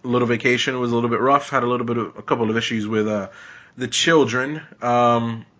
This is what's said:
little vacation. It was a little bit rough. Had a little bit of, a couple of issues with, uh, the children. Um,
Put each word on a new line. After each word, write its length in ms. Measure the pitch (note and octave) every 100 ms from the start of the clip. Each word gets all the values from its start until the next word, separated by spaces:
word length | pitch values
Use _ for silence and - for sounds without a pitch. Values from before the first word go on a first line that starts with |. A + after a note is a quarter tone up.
little 240 | B2 B2 A#2+
vacation. 460 | A#2 B2+ B2 -
It 40 | B2+
was 140 | B2
a 20 |
little 160 | A#2 A#2
bit 100 | A#2
rough. 300 | B2+ C#3 -
Had 140 | C3+
a 20 | A#2+
little 200 | B2 A#2+
bit 100 | A#2+
of, 200 | G2 -
a 60 |
couple 260 | - A#2+ A2
of 80 | A2+
issues 300 | A2+ A#2 G#2+
with, 220 | A2 G#2+
uh, 220 | G#2 F#2+ - - - - -
the 120 | B2
children. 760 | - E3 E3 B2 B2 C3+ D#3 - -
Um, 640 | A#2+ A#2+ A#2+ A#2+ A#2 A2+ -